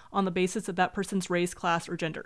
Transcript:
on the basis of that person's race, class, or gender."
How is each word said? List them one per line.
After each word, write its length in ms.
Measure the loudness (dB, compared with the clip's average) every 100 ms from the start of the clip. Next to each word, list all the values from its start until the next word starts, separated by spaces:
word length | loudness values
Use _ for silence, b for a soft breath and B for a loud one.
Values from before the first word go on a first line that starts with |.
| B
on 120 | 0
the 60 | 2
basis 360 | 2 2 0 -2
of 100 | 0
that 180 | 0
person's 340 | 0 -2 -2 0
race, 240 | 2 0
class, 380 | 0 0 0 0
or 60 | -4
gender." 280 | -4 -4